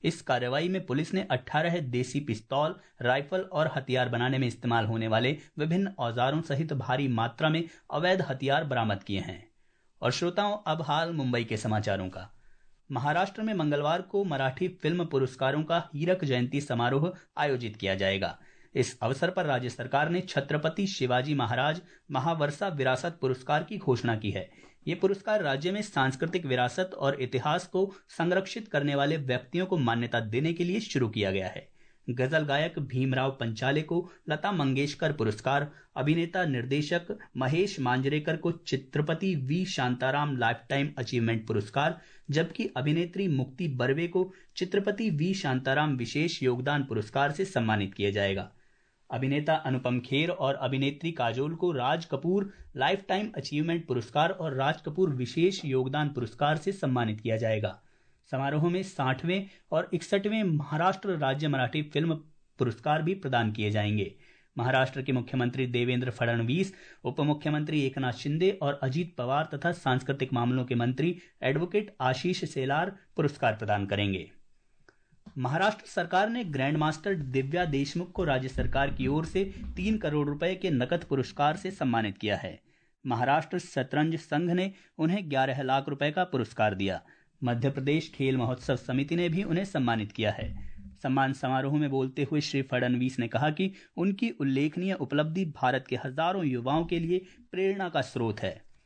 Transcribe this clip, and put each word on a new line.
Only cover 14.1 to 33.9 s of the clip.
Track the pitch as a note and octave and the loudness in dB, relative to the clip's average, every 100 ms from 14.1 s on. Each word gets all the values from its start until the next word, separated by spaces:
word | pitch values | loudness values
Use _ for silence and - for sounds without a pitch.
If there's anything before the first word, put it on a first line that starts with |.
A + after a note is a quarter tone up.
| G3+ | -2
मराठी | G3+ C#3 C3+ C3 F#3 | 0 0 0 0 -4
फिल्म | F3+ D3+ F3 E3 | -2 -2 0 0
पुरस्कारों | C#3 C3 - C3 C#3+ | 0 0 0 0 0
का | D3+ E3+ E3+ D3 | 0 -2 -2 -4
हीरक | E3 F#3 D3+ | 0 2 2
जयंती | B2 B2 C3+ | 2 2 -2
समारोह | C#3+ A#2+ A#2+ C3+ D3+ - - - | -2 0 2 2 0 -4 -14 -2
आयोजित | D3 B2+ A#2 G#2+ | 0 0 -2 -4
किया | G2 F#2+ | -2 2
जाएगा। | G2 G2 F#2 - - - - - | 2 2 -2 -6 -18 -20 -8 -2
इस | A#2+ - | -2 0
अवसर | A2+ C3+ F3+ | -2 0 0
पर | F#3 D#3+ | 0 0
राज्य | B2+ B2 | 0 -2
सरकार | - B2+ C3+ D#3 | -6 -2 2 2
ने | F3 | 0
छत्रपति | F#3 - C3+ D3+ D#3 D#3+ B2+ | 0 -2 0 0 0 0 -2
शिवाजी | - B2+ B2 C#3 | 0 2 2 2
महाराज | C#3+ A2+ B2 C#3+ E3+ - - _ | 0 0 2 0 -2 -8 -20 _
महावरसा | C#3 B2+ E3 D3 D3+ G3+ | -2 0 0 0 0 -4
विरासत | D3+ C3 B2+ F3 E3 | 0 0 2 -2 -2
पुरस्कार | C3 B2+ - D3 | -2 -2 0 -2
की | D#3+ G#3 | 0 -6
घोषणा | - B2 A#2+ A2 | 0 0 2 0
की | G#2+ | -2
है। | F#2+ F2 - - - - | -4 -8 -16 -20 -12 -6
ये | E3 | 0
पुरस्कार | F#3+ G3 - - | 2 0 0 0
राज्य | D#3 C#3 E3 | 2 0 0
में | G3+ | -2
सांस्कृतिक | G#3 - C3 C3 E3 F3+ D#3 | -2 2 2 2 -2 -2 0
विरासत | B2+ B2 - F#3 - | 2 2 0 -4 0
और | C#3 - | -2 0
इतिहास | B2 B2 C3 E3 F3 | -2 0 0 0 0
को | F#3 G3 G3 _ | 0 0 -2 _
संरक्षित | - E3+ F3+ F#3+ A#3 A3 | -2 2 2 0 -8 -2
करने | D3 C#3+ C#3+ | 0 2 2
वाले | C#3+ D#3 | 2 0
व्यक्तियों | C3 B2 - F3 F#3 | 0 -2 -2 -2 0
को | F3+ | 2
मान्यता | A#2+ A#2 A#2+ A#2 | 2 2 2 0
देने | A2+ A2+ D#3+ | 0 0 0
के | E3 | 0
लिए | F3 G3 | 0 -2
शुरू | A3 C#3 A#2+ | -2 0 0
किया | A2 G2 | 2 0
गया | F#2+ F#2 | 0 -2
है। | - - - - _ - | -8 -16 -20 -20 _ -8
गजल | B2 C3 D#3+ | -2 0 0
गायक | D3 C#3 D#3+ E3+ | 0 0 0 -2
भीमराव | C3 A#2+ C3 C3 C3+ C3+ | -4 0 0 2 0 -2
पंचाले | A#2 A2 C3 D3+ | -6 -2 0 0
को | D#3 | 0